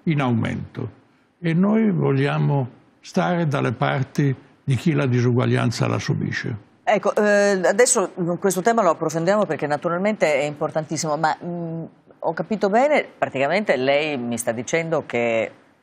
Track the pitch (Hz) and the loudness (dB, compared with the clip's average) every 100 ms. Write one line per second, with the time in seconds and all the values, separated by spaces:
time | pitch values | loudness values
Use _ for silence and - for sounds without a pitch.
0 | - 147 131 117 87 90 95 - 107 - | -2 0 2 0 0 -4 -8 -10 -12 -12
1 | _ _ _ _ 170 165 202 220 220 165 | _ _ _ _ -2 2 2 2 2 2
2 | 143 135 143 156 147 143 123 - _ _ | 2 2 2 2 2 0 -2 -8 _ _
3 | - - 170 175 160 135 131 117 139 143 | -6 -2 0 0 0 0 -2 0 0 0
4 | 127 - 143 127 - _ - 127 175 143 | -2 0 0 0 -8 _ -2 0 2 2
5 | 139 123 123 120 117 123 123 120 120 110 | 2 2 2 2 2 2 0 0 0 0
6 | - - 50 - - 110 - _ - 208 | -2 -2 -4 -4 -6 -8 -12 _ -2 0
7 | 202 226 208 202 202 196 170 196 247 226 | 0 2 4 4 4 2 2 4 4 2
8 | 180 - 175 175 196 185 202 226 185 160 | 0 -2 -4 0 0 0 2 2 2 2
9 | 160 160 170 208 185 147 147 147 175 175 | -2 -2 0 2 0 -2 -2 -2 -2 -2
10 | 202 220 165 139 147 147 151 160 156 156 | -2 0 2 2 -2 -4 -4 -4 -4 -4
11 | 160 151 160 - 175 175 165 165 - - | -4 -2 -2 -2 -6 -8 -8 -8 -12 -16
12 | - - - 165 165 208 202 220 285 277 | -20 -8 -6 -6 -6 -2 0 2 2 2
13 | - - 113 135 139 185 208 139 131 143 | -2 -6 -4 -2 0 0 0 0 2 2
14 | 156 139 120 117 - 117 123 165 165 160 | 0 -4 -4 -4 -4 -6 -2 -4 -2 -4
15 | - 120 120 113 104 - _ _ | -2 -2 0 0 -2 -8 _ _